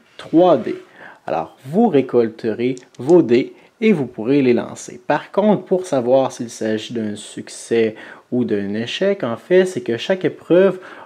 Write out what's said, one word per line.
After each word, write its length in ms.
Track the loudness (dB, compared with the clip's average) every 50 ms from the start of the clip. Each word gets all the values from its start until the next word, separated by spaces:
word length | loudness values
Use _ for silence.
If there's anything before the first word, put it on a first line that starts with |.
| _ _ _
trois 400 | -20 -6 0 4 4 6 6 4
dés. 260 | 2 0 -4 -8 -10 -12 _ _ -20 -20 -20 -20 _ _
Alors 320 | -6 -4 -4 -6 -8 -12 _ -12
vous 240 | -4 0 2 2 4
récolterez 840 | 4 2 2 2 2 2 2 0 -2 -6 -6 -6 -4 -2 -2 -4 -4 -6 -12 _ _
vos 240 | -6 0 4 4 4
dés 320 | 6 4 2 2 2 -2 -8 -20 _ _ _ -2
et 100 | 0 0
vous 140 | 2 0 -2
pourrez 360 | -6 -8 -6 -2 0 2 2
les 120 | 4 4 2
lancer. 480 | 2 0 -6 -12 -16 -16 -18 -18 -10 _
Par 260 | -4 -4 -4 -4 -4
contre, 320 | -2 0 2 2 2 0 0
pour 220 | -2 -4 -4 -2
savoir 460 | -2 -2 -2 2 2 2 2 2 0
s'il 180 | -4 -8 -12 -12
s'agit 440 | -8 -6 -4 -4 -4 -4 -4 -6 -6
d'un 240 | -6 -6 -6 -8
succès 800 | -10 -14 -16 -16 -16 -16 -16 -16 -14 -6 -2 0 0 0 0 -2 -8 -16 -20 -20 -20 _ _
ou 140 | -4 -2 -2
d'un 280 | 0 -2 -2 -4 -4 -6
échec, 480 | -6 -6 -6 -6 -2 -2 -2 -2 -2 -4
en 120 | -6 -6
fait, 300 | -6 -2 2 2 2 2
c'est 160 | 2 -2 -6
que 160 | -4 -4 -4
chaque 260 | -4 -2 -4 -2 -2 -2
épreuve 560 | -4 -6 -6 -2 2 4 4 4 4 2 -2 -10 -18 -20 -20 -20